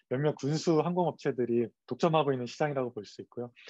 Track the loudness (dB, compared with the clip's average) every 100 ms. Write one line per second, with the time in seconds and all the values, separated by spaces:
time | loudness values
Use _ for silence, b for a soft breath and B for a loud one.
0 | -4 0 0 0 -2 0 2 2 2 0
1 | 0 -2 -2 0 2 2 0 -6 -10 0
2 | 4 4 2 0 -4 -2 -2 0 -4 -6
3 | -12 -14 -14 -10 -10 B